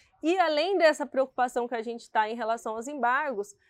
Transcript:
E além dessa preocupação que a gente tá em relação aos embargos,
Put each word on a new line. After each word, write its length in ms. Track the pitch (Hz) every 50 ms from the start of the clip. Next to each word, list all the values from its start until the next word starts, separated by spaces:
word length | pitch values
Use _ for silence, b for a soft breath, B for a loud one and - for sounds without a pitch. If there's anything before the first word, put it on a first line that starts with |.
| b b b -
E 160 | - 311 359 381
além 400 | 339 311 302 294 320 381 403 339
dessa 280 | 339 311 302 - 285
preocupação 640 | 277 - 262 269 262 - - 247 247 - 247 240 240
que 80 | 262
a 60 | 226
gente 280 | 214 240 233 233 - -
tá 200 | - 226 214 214
em 60 | 226
relação 400 | 240 226 220 226 233 - 226 220
aos 120 | 226 233 277
embargos, 680 | 302 277 240 240 254 277 311 285 240 196 202 - - _ _ _